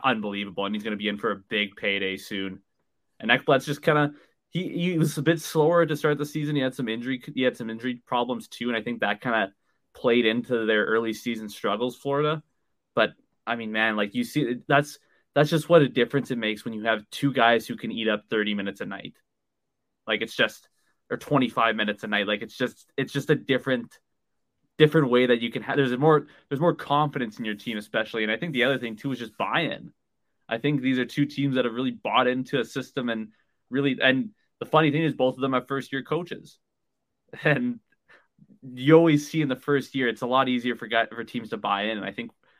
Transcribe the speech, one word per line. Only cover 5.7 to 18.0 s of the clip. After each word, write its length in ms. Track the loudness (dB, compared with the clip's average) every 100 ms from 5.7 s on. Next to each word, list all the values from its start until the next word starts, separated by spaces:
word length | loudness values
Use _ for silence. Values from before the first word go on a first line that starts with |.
| 4
to 120 | 2 0
start 220 | 0 0
the 60 |
season. 300 | -2 -4 -2
He 80 | 0
had 120 | -2
some 140 | -2 -4
injury, 320 | -4 -6 -8 -8
he 80 | 0
had 140 | 0 0
some 120 | -6
injury 320 | -6 -6 -6 -2
problems 400 | -2 0 -4 -8
too, 220 | -8 -4
and 80 | -4
I 60 |
think 180 | -4 -4
that 200 | -2 -2
kinda 320 | 0 0 -2 _ _ _ _
played 320 | -2 2 4
into 420 | 4 2 0 -2 2
their 180 | 2
early 280 | 2 0 0
season 340 | -4 -6 -6 -8
struggles, 480 | -6 -4 -2 -4 -6
Florida. 460 | -4 -2 0 -2 -8 _ _ _ _
But, 200 | 0 0 -2 _ _
I 120 | -8 -6
mean, 160 | -4
man, 240 | 0 0 0
like, 180 | -2
you 80 | -2
see, 360 | -4 -2 -2 -4 2
that's, 320 | 2 2 -6 _ _ _
that's 160 | 0 2
just 180 | 2 6
what 140 | 6
a 60 | 6
difference 420 | 2 0 0 -2
it 80 | -4
makes 260 | -2 -4
when 100 | -6
you 100 | -6
have 240 | 0 -2 -2
two 220 | -2 0
guys 340 | 4 6 4 2
who 100 | -8
can 160 | -8
eat 160 | -4